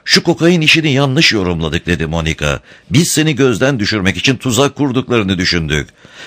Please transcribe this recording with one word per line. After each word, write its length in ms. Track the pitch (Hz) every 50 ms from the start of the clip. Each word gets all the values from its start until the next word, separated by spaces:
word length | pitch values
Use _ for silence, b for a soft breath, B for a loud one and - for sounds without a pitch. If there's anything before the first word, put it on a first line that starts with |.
| b
"Şu 180 | - - 196 -
kokain 380 | 170 165 - 156 170 180 165
işini 300 | 156 143 - 165 156 156
yanlış 420 | 127 135 143 135 131 139 - - 110
yorumladık," 520 | 104 92 90 85 80 80 78 76 85 -
dedi 200 | 85 87 76 82
Monica. 540 | 76 80 85 78 80 76 - 76 73 67 60 B B B B B -
"Biz 180 | - 147 175 -
seni 240 | - 160 147 156 147
gözden 440 | 117 139 127 117 90 131 139 143 107
düşürmek 380 | 101 95 110 104 90 95 92
için 200 | - - 143 127
tuzak 380 | - - 131 110 120 143 139 139
kurduklarını 600 | - 143 135 117 131 - - 120 113 101 95 98
düşündük. 500 | 90 92 - - 87 80 73 76 73 65 - B B B B B B B